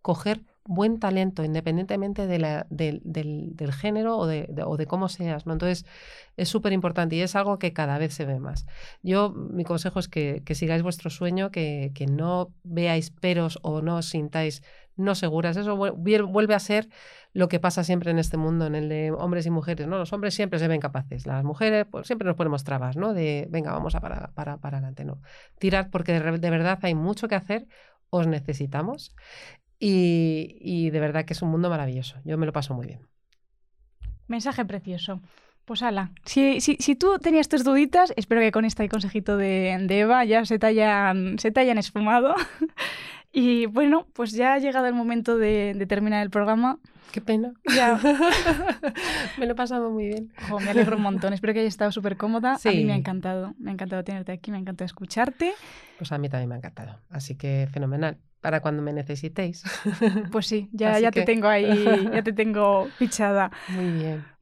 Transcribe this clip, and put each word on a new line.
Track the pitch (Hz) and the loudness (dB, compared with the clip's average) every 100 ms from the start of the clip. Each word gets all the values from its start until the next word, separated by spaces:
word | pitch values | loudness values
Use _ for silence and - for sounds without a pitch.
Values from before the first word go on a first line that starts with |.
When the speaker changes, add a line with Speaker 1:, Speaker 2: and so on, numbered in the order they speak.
Speaker 1:
coger | - 170 208 220 - _ - | -2 -2 -2 -4 -6 _ -6
buen | 180 214 226 | 0 0 0
talento, | 202 190 190 185 | 0 0 0 -2
independientemente | 156 156 165 165 190 202 196 202 196 | -2 -2 0 -2 -2 -2 -2 -4 -2
de | 175 | 0
la, | 156 151 165 | 0 -2 -6
del, | 147 160 147 165 | -4 -4 -4 -6
del, | 160 151 151 165 160 | -6 -6 -6 -8 -6
del | 147 | -6
género | 139 208 208 226 226 | -4 -2 -2 -2 0
o | 165 | -2
de, | 156 - | -2 -6
de, | 147 | -6
o | 160 151 | -4 -4
de | 160 | -2
cómo | 180 185 | -2 -4
seas, | - 170 151 170 | -4 -6 -4 -4
¿no? | |
Entonces, | 160 180 175 - - - - - - | -2 -2 -2 -8 -20 -20 -20 -18 -6
es | 180 | -2
superimportante | 220 208 190 175 170 170 165 | 0 0 0 0 0 0 0
y | |
es | 180 196 | 0 0
algo | 202 196 | 0 0
que | 180 | -2
cada | 160 147 143 | -2 -2 0
vez | 156 - | -2 -4
se | 139 | -4
ve | 131 | -4
más. | 131 139 - - - - | -4 -6 -6 -12 -14 -10
Yo, | 185 190 208 | 0 2 2
mi | - - 180 | -2 -6 -6
consejo | 165 170 185 180 | -2 -2 -2 -4
es | 175 | -4
que, | 165 147 143 | -2 -2 -4
que | - 156 | -6 -4
sigáis | 165 165 | 0 0
vuestro | 175 170 165 | 0 -4 -8
sueño, | - 175 185 196 | -4 -2 -2 -2
que, | 190 156 147 139 | -4 -4 -4 -6
que | 139 139 | -4 -2
no | 143 165 180 180 - | 0 0 -2 -4 -10
veáis | 175 170 170 165 165 | -6 -2 2 0 -2
peros | - 180 175 165 165 | -2 0 2 0 -2
o | 160 156 | -4 -2
no | 156 170 | -2 -2
os | 165 | -2
sintáis | 165 151 160 156 143 - - - - | -4 -4 -2 -2 -4 -16 -20 -16 -4
no | 196 | -2
seguras. | 190 180 160 170 175 | 0 0 0 0 -2
Eso | 208 196 | -2 0
vuel-, | 196 | -2
vuel-, | - 175 214 196 | -2 2 4 4
vuelve | 202 214 208 | 2 4 2
a | |
ser | - 208 220 - - - _ | 2 -2 -2 -16 -20 -20 _
lo | 190 175 | 0 2
que | 175 | 2
pasa | 185 190 | 0 0
siempre | 170 175 170 | 0 0 2
en | 165 | 0
este | 165 160 | 0 0
mundo, | 156 165 156 | 0 0 0
en | 151 | -2
el | 151 | -2
de | 156 156 | -2 -2
hombres | 156 175 175 165 | -2 -2 -2 0
y | |
mujeres, | 165 156 165 151 | -2 -2 -4 -4
¿no? | 190 | -4
Los | 170 | -4
hombres | 202 202 | -4 -4
siempre | - 202 165 | -2 -2 0
se | 165 | 0
ven | 160 | 0
capaces, | 143 135 135 131 139 | -2 -6 -8 -8 -6
las | 135 | -2
mujeres, | 139 151 220 214 208 | -2 0 2 2 0
pues, | - - | -8 -6
siempre | 233 190 | -4 -2
nos | 170 | 0
ponemos | 165 143 | 0 -2
trabas, | 143 135 127 139 | -2 -4 -2 -2
¿no? | 208 | -2
De, | 196 156 147 160 | 0 0 -2 -4
"Venga, | 165 151 | -4 -4
vamos | - 156 | -4 -2
a | 160 | -4
para, | - - - | -4 -8 -10
para, | - 147 143 | -10 -8 -8
para | 143 139 | -8 -6
adelante", | 135 135 143 | -6 -8 -10
¿no? | 139 - - - - | -12 -16 -20 -20 -4
Tirad, | 190 190 190 | 0 0 0
porque | 180 170 | -4 0
de | 170 | 0
re-, | 156 165 | 2 0
de | 170 | 0
verdad | 165 175 190 | 2 2 0
hay | 185 156 | 0 0
mucho | 170 208 226 | 0 -2 -2
que | 202 | -2
hacer, | - 220 262 - _ _ _ | -2 -6 -6 -20 _ _ _
os | 180 165 | 0 0
necesitamos | 156 139 139 143 139 180 294 - - - - - - _ _ | 0 -4 -6 -4 -4 -4 -8 -14 -20 -20 -20 -20 -20 _ _
y, | 208 185 180 170 165 156 - - | 2 4 6 4 2 0 -4 -10
y | - 175 165 | -4 0 0
de | 156 | 0
verdad | 151 156 156 | 0 0 -4
que | |
es | 160 | -4
un | 170 | 0
mundo | 160 175 | 2 2
maravilloso. | 160 135 127 131 - | 0 -2 -4 -8 -12
Yo | 151 156 | -6 -2
me | 156 | -2
lo | |
paso | 151 139 | -2 -4
muy | 127 131 | -6 -8
bien. | - - _ _ _ _ _ _ _ _ _ - - - | -14 -20 _ _ _ _ _ _ _ _ _ -14 -14 -8
Speaker 2:
Mensaje | 233 247 262 202 | -6 -4 -4 -4
precioso. | 196 190 180 - 185 - _ _ _ - | -6 -8 -8 -8 -10 -12 _ _ _ -10
Pues | 226 | -4
ala, | 240 196 185 - - | -2 -2 -6 -10 -2
si, | 277 277 269 | 4 4 4
si, | 294 285 | 0 2
si | 254 277 | 2 4
tú | 370 392 | 4 4
tenías | 339 311 302 | 4 4 4
tus | 302 | 2
duditas, | 254 269 285 359 359 - | 4 4 6 6 6 2
espero | 202 233 | 2 4
que | 220 | 4
con | 220 220 | 4 0
este | - 208 | 0 -2
consejito | 214 196 214 202 202 | -2 -2 -4 0 0
de, | 196 190 185 185 | 2 2 0 0
de | 190 202 | 2 4
Eva | 214 254 | 6 4
ya | 233 220 220 | 6 4 4
se | 220 | 2
te | 220 | 4
hayan, | 220 214 202 196 190 185 214 | 6 4 4 4 2 0 0
se | 214 | 2
te | 220 | 4
hayan | 254 226 | 4 2
esfumado. | - 208 208 240 269 359 | 0 -2 4 4 4 2
<laughs> | - - 320 - - - - - _ - | -2 -4 -6 -4 -8 -8 -14 -18 _ 2
Y | 247 240 226 | 4 4 2
bueno, | 220 285 311 - | 4 4 4 2
pues | - 233 | -6 -4
ya | 214 254 | 2 2
ha | 277 | 4
llegado | 277 262 247 | 2 2 2
el | |
momento | 240 233 233 233 233 | 0 0 0 2 2
de, | 214 214 202 202 | 4 2 0 -2
de | 190 | -2
terminar | 202 214 208 | 0 2 2
el | 202 | 0
programa. | 208 202 220 254 269 - - - | 2 2 4 2 -2 -10 -20 -12
Speaker 1:
Qué | 214 | -8
pena. | 220 220 240 247 - 254 | 0 0 0 -4 2 4
Speaker 2:
Ya. | 240 226 | 6 6
Speaker 1:
<laughs> | 262 285 339 339 349 302 359 - 294 226 349 311 - - | 4 6 4 4 2 0 0 -2 -4 -4 -4 -4 -4 -4
Me | 240 | -4
lo | |
he | 240 | -2
pasado | 247 247 233 | -2 -2 -2
muy | 220 208 | -2 -2
bien. | 214 226 - - | -4 -8 -12 -6
Speaker 2:
Jo, | 208 | -2
me | 196 | 2
alegro | 220 214 214 | 4 4 4
un | |
montón. | 202 190 190 | 0 0 -2
Espero | 196 214 | -2 -2
que | 214 | 0
hayas | 220 | 0
estado | - 208 | 0 -2
súper | 214 202 190 | 0 -4 -2
cómoda. | 208 226 247 | -2 0 0
A | |
mí | 262 226 175 | 2 2 4
Speaker 1:
Sí. | - | 2
Speaker 2:
me | |
ha | 202 | 2
encantado. | 190 185 185 185 190 208 | -2 -4 -4 -4 -6 -10
Me | 208 | -8
ha | |
encantado | 190 190 185 180 | -8 -6 -6 -6
tenerte | 196 185 | -8 -8
aquí, | 185 214 | -10 -8
me | 202 | -8
ha | |
encantado | 190 180 180 | -8 -8 -8
escucharte. | - 185 - 254 254 339 415 - - - - | -10 -8 -2 -2 0 -4 -4 -14 -20 -20 -14
Speaker 1:
Pues | 151 | -6
a | 147 | -4
mí | 143 | -2
también | 135 123 | -4 -4
me | 120 | -8
ha | |
encantado. | - - - - _ | -12 -14 -16 -16 _
Así | 147 - 139 | -10 -10 -8
que | 139 135 135 | -2 0 0
fenomenal. | 143 135 143 160 151 _ _ | -2 -4 -2 -2 -4 _ _
Para | 160 156 | -2 0
cuando | 151 151 | 0 -2
me | 147 | -2
necesitéis. | 147 143 143 160 165 180 170 185 - 208 180 226 196 190 | -4 -6 -8 -6 -4 -6 -6 -10 -4 -4 2 2 2 -2
Speaker 2:
Pues | 220 - | -4 -2
sí, | 214 202 | -4 -4
ya, | 220 220 | 0 2
Speaker 1:
Así | 214 | 4
Speaker 2:
ya | 226 | 4
te | 208 | 4
Speaker 1:
que | 185 | 2
Speaker 2:
tengo | 226 208 | 4 4
ahí, | 208 208 | 4 4
Speaker 1:
<laughs> | 208 208 208 202 | 4 6 4 4
Speaker 2:
ya | 226 | 0
te | 220 | 0
tengo | 208 220 208 202 196 226 - | 0 0 4 4 4 2 -2
fichada. | 247 - 208 196 190 - - | -2 2 2 2 0 -4 -8
Speaker 1:
Muy | 185 180 | -2 0
bien. | 165 160 156 151 _ | 0 -2 -4 -10 _